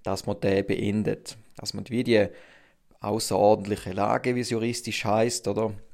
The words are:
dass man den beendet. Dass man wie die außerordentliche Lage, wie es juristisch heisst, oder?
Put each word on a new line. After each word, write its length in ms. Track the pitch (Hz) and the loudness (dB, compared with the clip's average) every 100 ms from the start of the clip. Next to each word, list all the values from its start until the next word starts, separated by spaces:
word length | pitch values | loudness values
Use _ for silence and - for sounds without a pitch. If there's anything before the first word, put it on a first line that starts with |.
dass 240 | 92 95 - | -6 -6 -4
man 120 | 101 | -2
den 260 | 101 98 98 | 0 2 0
beendet. 720 | 98 101 107 104 104 - - - - | -2 0 0 -2 -4 -8 -18 -20 -14
Dass 160 | 104 | -10
man 160 | 104 98 | -10 -4
wie 160 | 120 120 | -2 4
die 220 | 110 101 - - - _ _ _ _ | 4 4 -2 -20 -20 _ _ _ _
außerordentliche 920 | 104 110 - 95 104 107 98 101 - | -4 -4 0 4 6 6 2 -4 -4
Lage, 440 | 95 104 123 127 123 | -2 2 2 0 -2
wie 40 | |
es 100 | 120 | -2
juristisch 540 | 113 117 117 - - | -2 -2 -4 -6 -4
heisst, 460 | 104 107 120 120 101 | 0 2 2 0 -4
oder? 240 | 101 110 101 - | -2 -2 -4 -14